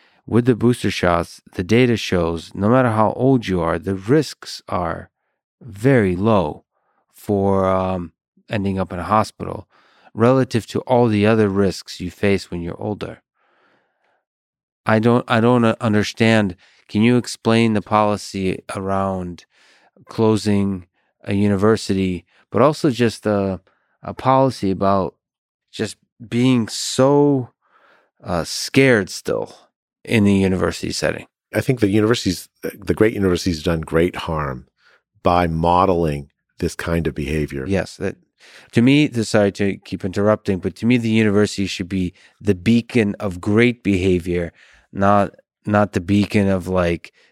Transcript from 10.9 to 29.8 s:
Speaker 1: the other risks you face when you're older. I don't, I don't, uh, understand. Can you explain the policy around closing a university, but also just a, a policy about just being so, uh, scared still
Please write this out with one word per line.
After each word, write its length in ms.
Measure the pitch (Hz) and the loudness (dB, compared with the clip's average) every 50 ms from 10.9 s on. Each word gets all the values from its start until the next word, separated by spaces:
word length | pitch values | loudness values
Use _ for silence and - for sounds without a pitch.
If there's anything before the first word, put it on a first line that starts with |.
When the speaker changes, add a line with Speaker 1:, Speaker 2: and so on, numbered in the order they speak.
| 127 120 120 117 | 2 2 4 4
Speaker 1:
the 200 | 107 104 101 107 | 2 2 4 4
other 200 | 113 110 107 98 | 4 4 2 2
risks 540 | 95 101 98 92 85 - - - - - | 2 2 2 0 0 -4 -10 -16 -14 -10
you 80 | 92 87 | -10 -10
face 400 | - - - 101 98 90 - - | -6 -2 0 0 0 0 -2 -6
when 100 | 92 87 | -10 -10
you're 220 | 85 85 - - | -8 -10 -10 -8
older. 400 | - 107 104 - 85 85 - - _ _ _ _ _ _ _ _ _ _ _ _ _ _ _ _ _ _ _ _ _ _ _ _ _ _ _ _ _ _ _ _ _ | -8 -8 -8 -8 -8 -10 -12 -16 _ _ _ _ _ _ _ _ _ _ _ _ _ _ _ _ _ _ _ _ _ _ _ _ _ _ _ _ _ _ _ _ _
I 140 | - 110 110 | 0 2 2
don't, 280 | 110 120 117 123 - - | 4 4 2 2 0 0
I 120 | 120 113 | 0 2
don't, 240 | 113 120 127 120 117 | 4 4 4 4 2
uh, 120 | 113 110 - | 2 0 0
understand. 760 | 120 113 104 104 98 - - - 113 113 113 110 104 95 90 - _ _ _ _ _ - | -2 0 0 0 0 -2 -2 0 2 4 4 4 2 0 -4 -8 _ _ _ _ _ -4
Can 160 | - 104 110 | 0 2 2
you 140 | 120 123 123 | 4 4 2
explain 560 | 117 - - - - 113 113 113 117 113 110 | 0 -2 -10 -6 -2 0 2 2 2 2 0
the 100 | 104 - | -2 -2
policy 800 | - 107 107 107 104 104 101 - - - 98 95 92 - - - - - | 0 0 2 2 2 0 -2 -6 -8 -8 -4 -4 -4 -4 -4 -8 -12 -10
around 680 | 104 95 95 98 98 98 95 95 92 90 87 85 - - _ _ _ _ _ _ _ _ _ _ _ - | -8 -6 -4 -4 -2 -2 -2 -4 -6 -8 -10 -12 -14 -18 _ _ _ _ _ _ _ _ _ _ _ -20
closing 800 | _ - - 113 110 110 101 98 104 101 101 98 98 98 90 90 _ _ _ _ _ _ _ - | _ -4 0 2 2 2 2 0 0 0 0 0 -2 -4 -8 -10 _ _ _ _ _ _ _ -8
a 100 | 104 101 | -4 -2
university, 920 | 98 104 104 101 95 101 107 113 98 - - 101 95 95 92 90 87 - _ _ _ _ _ | 0 2 2 2 2 2 2 2 2 0 -2 -2 0 0 -2 -4 -6 -10 _ _ _ _ _
but 120 | - 104 | 0 2
also 280 | 123 151 151 - - 156 | 2 2 2 2 0 -2
just 360 | 117 117 120 110 - - - | 0 2 0 0 0 -2 -4
a, 360 | 110 104 101 98 95 92 90 - _ _ _ _ _ _ _ | -2 -2 0 0 -2 -4 -6 -10 _ _ _ _ _ _ _
a 120 | - - 101 | -14 -14 -12
policy 580 | - - 131 131 135 135 135 - - - 95 | -4 0 2 2 2 2 2 0 -2 -2 -2
about 440 | 95 90 98 95 98 98 90 - - _ _ _ _ _ _ _ _ _ _ _ | -2 0 0 0 0 0 -2 -4 -8 _ _ _ _ _ _ _ _ _ _ _
just 240 | - - 113 101 - - _ _ _ _ 117 101 | -8 -8 -8 -8 -8 -14 _ _ _ _ -12 -6
being 400 | 117 120 123 131 127 120 107 92 | -2 0 2 2 2 2 0 -2
so, 840 | - - - - - - 131 139 143 143 147 147 143 131 120 - _ _ _ _ _ _ _ _ _ _ _ _ _ _ | -6 -8 -8 -4 0 2 2 4 4 4 4 4 2 0 -2 -6 _ _ _ _ _ _ _ _ _ _ _ _ _ _
uh, 220 | - - 90 85 76 | -8 -4 -4 -4 -4
scared 640 | - - - - - - 135 135 135 120 104 92 - | -4 -6 -8 -8 0 2 2 4 4 4 2 0 -2
still 460 | - - - - 58 53 53 - - - _ _ _ _ | -8 -10 -6 -6 -6 -4 -6 -10 -12 -20 _ _ _ _